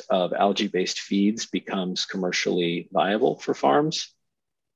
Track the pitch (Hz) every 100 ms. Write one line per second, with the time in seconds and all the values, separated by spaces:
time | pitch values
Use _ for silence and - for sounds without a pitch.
0 | - 95 87 - 98 101 104 92 92 -
1 | - 101 101 110 - 92 - 98 90 90
2 | - 98 90 90 - 90 87 87 - -
3 | 87 107 143 - - - 139 147 156 -
4 | - _ _ _ _ _ _